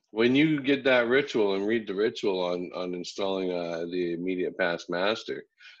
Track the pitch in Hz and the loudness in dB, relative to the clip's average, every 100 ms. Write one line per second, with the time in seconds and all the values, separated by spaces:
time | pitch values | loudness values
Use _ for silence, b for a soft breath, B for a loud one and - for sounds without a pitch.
0 | _ 107 120 135 160 151 131 139 127 127 | _ 2 4 6 4 2 2 2 4 4
1 | 117 135 143 127 101 98 101 117 107 95 | 4 2 2 2 2 2 0 0 -2 0
2 | 110 - 107 92 90 90 90 82 90 90 | 0 0 -2 0 0 -2 -4 -6 -6 -6
3 | 85 - 98 95 92 90 85 82 85 90 | -8 -4 -2 0 -2 -2 -4 -6 -4 -2
4 | 87 85 90 90 80 - 90 85 - 87 | -2 -2 -4 -2 -4 0 -2 -2 -4 -2
5 | 98 113 - - - b b b | 0 -2 -6 -10 -12 b b b